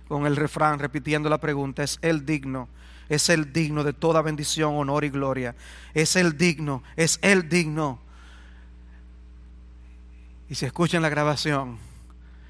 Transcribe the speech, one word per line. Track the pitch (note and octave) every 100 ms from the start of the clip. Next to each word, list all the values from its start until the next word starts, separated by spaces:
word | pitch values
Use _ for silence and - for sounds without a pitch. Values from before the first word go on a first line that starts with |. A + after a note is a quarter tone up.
| -
con | C#3+ D3
el | C#3+
refrán, | D3+ D#3 D3+ D3
repitiendo | C#3 C#3+ D3 D3+ D3+
la | D3+
pregunta: | D#3 C#3+ C#3 C3
¿es | C#3+ -
Él | E3 D#3+ C#3
digno? | D3+ C3+ C3 B2 - - - -
¿Es | D3+ -
Él | D#3+ D3
digno | E3 D#3 D3+
de | D3
toda | C3 E3 D#3+
bendición, | D#3 D3+ D3 D#3 D3+ D3
honor | C#3 D3
y | D3
gloria? | C#3 C3+ C3 B2 - - - -
¿Es | D#3 D#3 F#3
Él | E3+ C#3+
digno? | F3 D3 D3 C3 - -
¿Es | E3 -
Él | F#3+ G3 D#3
digno? | F3 D#3 D3+ D3+ A#2+ - - - - - - - - - - - - - - - - - - - - - - - - -
Y |
si | C#3 C3
escuchan | - E3+ F3
la | D#3+
grabación, | D3 D3+ C#3+ D#3 C#3+ B2+ A2+ - - - - - -